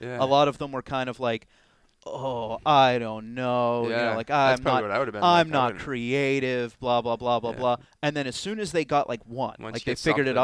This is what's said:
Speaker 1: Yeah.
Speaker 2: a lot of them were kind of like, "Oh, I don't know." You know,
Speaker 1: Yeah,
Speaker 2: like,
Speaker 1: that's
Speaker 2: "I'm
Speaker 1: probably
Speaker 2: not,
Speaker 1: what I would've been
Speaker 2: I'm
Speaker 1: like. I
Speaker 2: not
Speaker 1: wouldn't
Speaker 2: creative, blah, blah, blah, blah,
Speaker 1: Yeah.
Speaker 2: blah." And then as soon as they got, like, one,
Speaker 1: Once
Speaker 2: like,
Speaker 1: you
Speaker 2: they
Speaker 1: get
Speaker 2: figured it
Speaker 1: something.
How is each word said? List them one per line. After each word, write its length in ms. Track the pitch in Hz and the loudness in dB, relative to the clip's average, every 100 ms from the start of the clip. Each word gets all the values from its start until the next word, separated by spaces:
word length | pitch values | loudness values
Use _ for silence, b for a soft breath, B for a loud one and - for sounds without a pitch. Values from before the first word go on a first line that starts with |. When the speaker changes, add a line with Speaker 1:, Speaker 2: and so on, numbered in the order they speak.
Speaker 1:
Yeah. 220 | 123 123 | -10 -2
Speaker 2:
a 20 | 135 | 2
lot 200 | 139 143 | 4 4
of 80 | 123 | 0
them 140 | 143 | -6
were 100 | 131 | -8
kind 260 | - 135 127 | -4 -4 -4
of 100 | 120 | -4
like, 260 | 123 113 _ b b b b _ - | -2 -4 _ b b b b _ -14
"Oh, 520 | 127 135 120 110 110 151 | -8 -6 -6 -6 -4 4
I 320 | 143 131 123 | 6 6 4
don't 360 | 113 110 110 | -2 -8 -10
know." 500 | 123 123 123 120 120 | -6 -2 2 2 0
You 60 | 117 | 0
know, 60 | 117 | 0
Speaker 1:
Yeah, 200 | 117 110 | 0 -2
Speaker 2:
like, 100 | 113 | 0
Speaker 1:
that's 300 | 143 135 127 | 2 4 4
Speaker 2:
"I'm 40 | |
Speaker 1:
probably 180 | 139 131 | 2 2
Speaker 2:
not, 60 | 104 | 2
Speaker 1:
what 80 | 107 | -2
I 20 | |
would've 140 | 131 | -2
been 100 | 104 | 2
Speaker 2:
I'm 240 | 175 175 160 | 4 6 4
Speaker 1:
like. 40 | |
I 40 | 143 | 2
Speaker 2:
not 60 | 123 | 0
Speaker 1:
wouldn't 180 | 90 | -2
Speaker 2:
creative, 920 | 151 127 120 139 135 135 127 123 120 - | -8 -6 -2 0 0 0 0 -2 -4 -6
blah, 200 | 127 120 | 0 0
blah, 140 | 117 117 | 0 -2
blah, 240 | 123 120 | 0 0
blah, 100 | 117 | -2
Speaker 1:
Yeah. 40 | 117 | -2
Speaker 2:
blah." 180 | 123 123 b b | -2 -2 b b
And 140 | 147 147 | -4 -2
then 100 | 131 | -6
as 100 | - | -6
soon 220 | 190 214 | -8 -6
as 120 | 196 | -2
they 120 | 165 139 | -2 0
got, 200 | 147 - | 0 0
like, 140 | 120 117 | -6 -10
one, 300 | 120 117 - | -8 -8 -8
Speaker 1:
Once 160 | 110 | -10
Speaker 2:
like, 80 | 117 - | -8 -6
Speaker 1:
you 40 | |
Speaker 2:
they 20 | |
Speaker 1:
get 60 | 123 | -2
Speaker 2:
figured 280 | 160 143 135 | 0 2 2
it 40 | |
Speaker 1:
something. 20 | 123 | 2